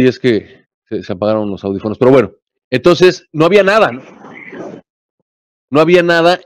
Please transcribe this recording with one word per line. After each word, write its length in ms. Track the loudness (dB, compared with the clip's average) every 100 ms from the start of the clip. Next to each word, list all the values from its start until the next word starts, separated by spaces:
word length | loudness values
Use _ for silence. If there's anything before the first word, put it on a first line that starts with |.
| 2
es 140 | 0
que 460 | -2 -2 -4 -18 _ _ _
se, 180 | -12
se 100 | -10
apagaron 360 | -6 -4 -2 -4
los 140 | -8
audífonos, 340 | -8 -6 -6 0
pero 140 | 2
bueno, 200 | 4 2 -6 _ _ _
entonces 580 | -2 0 2 2 0 -8
no 140 | -2 2
había 180 | 2
nada, 280 | 2 2 0
¿no? 100 | -2 -16 -20 -20 -20 -20 -18 -18 -18 _ _ _ _ _ _ _ _ _
No 120 | 0
había 200 | 2 2
nada 380 | 2 2 2 0